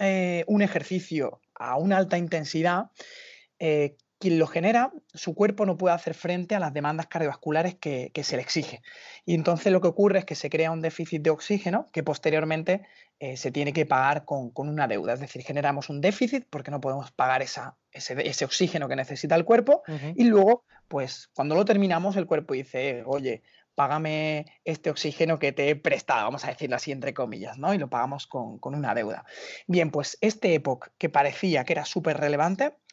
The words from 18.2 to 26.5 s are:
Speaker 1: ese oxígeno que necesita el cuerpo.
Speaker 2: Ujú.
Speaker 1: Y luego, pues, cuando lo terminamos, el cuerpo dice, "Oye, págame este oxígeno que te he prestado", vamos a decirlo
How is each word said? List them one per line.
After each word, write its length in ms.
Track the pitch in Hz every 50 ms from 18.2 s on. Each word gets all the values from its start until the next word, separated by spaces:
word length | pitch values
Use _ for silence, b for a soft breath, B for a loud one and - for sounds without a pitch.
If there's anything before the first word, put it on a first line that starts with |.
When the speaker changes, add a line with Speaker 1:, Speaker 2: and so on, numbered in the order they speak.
| -
Speaker 1:
ese 180 | - 135 - 151
oxígeno 420 | 131 - - 185 175 - 160 143 131
que 80 | 135
necesita 380 | 135 131 - 143 - - 147 160
el 100 | 170 170
cuerpo. 380 | - 226 247 233 262 285 - -
Speaker 2:
Ujú. 260 | - 156 147 135 151 170
Speaker 1:
Y 100 | 196 240
luego, 400 | 240 214 202 190 208 240 240 _ b b b b -
pues, 400 | 165 139 135 123 - - - _ _
cuando 200 | - 135 147 156
lo 120 | 180 208
terminamos, 500 | 202 220 202 196 190 170 165 180 196 190
el 100 | 196 170
cuerpo 280 | 180 165 147 151 - 139
dice, 480 | 127 131 - - 127 131 139 131 120 113
"Oye, 360 | 123 135 143 135 131 113 - b b b b b b -
págame 720 | - 143 139 143 151 160 156 156 156 156 156 156 151 151 b b b -
este 240 | - 160 - - 170
oxígeno 500 | 151 - - 156 135 - 165 165 165 147
que 140 | - 143 -
te 160 | - 143 143
he 80 | 151
prestado", 480 | 147 - 160 143 - - - 135 117 104
vamos 200 | 110 131 139 -
a 40 |
decirlo 280 | -